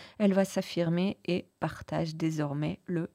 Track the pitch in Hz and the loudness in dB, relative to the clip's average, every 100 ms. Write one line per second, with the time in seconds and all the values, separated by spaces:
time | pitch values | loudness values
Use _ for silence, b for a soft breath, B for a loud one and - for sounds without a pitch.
0 | B - 208 196 190 - - 170 165 170 | B 2 4 4 2 0 -2 0 2 2
1 | 190 - - 175 - _ 160 - - 156 | 0 -2 -2 -2 -4 _ -6 -6 -6 -2
2 | 165 156 160 156 147 143 151 190 - 170 | -2 -2 -2 0 -2 0 -2 -4 -4 -4
3 | 170 | -4